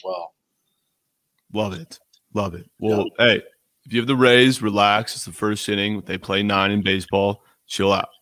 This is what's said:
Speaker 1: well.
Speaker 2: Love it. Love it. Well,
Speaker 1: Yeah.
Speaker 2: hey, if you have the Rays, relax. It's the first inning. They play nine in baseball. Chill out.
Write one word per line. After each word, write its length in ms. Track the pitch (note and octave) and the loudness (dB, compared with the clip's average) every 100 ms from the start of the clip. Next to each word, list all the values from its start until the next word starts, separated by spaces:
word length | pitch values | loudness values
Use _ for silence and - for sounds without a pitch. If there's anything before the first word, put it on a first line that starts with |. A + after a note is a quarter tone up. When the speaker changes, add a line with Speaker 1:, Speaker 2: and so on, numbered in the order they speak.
Speaker 1:
well. 300 | F#2 F2+ D#2+ _ _ _ _ _ _ _ _ _ _ _ _ | -12 -10 -12 _ _ _ _ _ _ _ _ _ _ _ _
Speaker 2:
Love 200 | G#2 G#2 | -6 -6
it. 260 | F2+ E2 - _ _ _ | -8 -16 -20 _ _ _
Love 200 | G#2 G2 | -6 -6
it. 140 | F2 - - | -8 -18 -8
Well, 280 | G#2+ G#2 - - | -2 -2 -2 2
Speaker 1:
Yeah. 80 | A#2+ | 2
Speaker 2:
hey, 160 | G#2 - _ _ _ | 2 -4 _ _ _
if 80 | - | -6
you 80 | A#2 | -4
have 60 | A#2+ | 0
the 100 | C3 | 4
Rays, 460 | B2 B2 C3 B2 | 6 6 6 2
relax. 540 | G#2+ G2+ G2+ G#2 A#2 - | -2 2 2 2 -2 -10
It's 80 | |
the 80 | - | -14
first 360 | - G#2+ G#2+ - | -6 -4 -4 -4
inning. 320 | G2+ G2+ G#2 | -4 -4 -6
They 160 | - F#2 | -8 -10
play 240 | - G2 | -4 -2
nine 280 | G2+ G2 G2 | 0 2 2
in 120 | G#2 | 0
baseball. 600 | F#2+ F#2+ - G2 G2+ G#2 _ _ - | 0 -2 -2 -2 0 -4 _ _ -12
Chill 260 | - G2 | -2 0
out. 180 | G2 - _ | 0 -2 _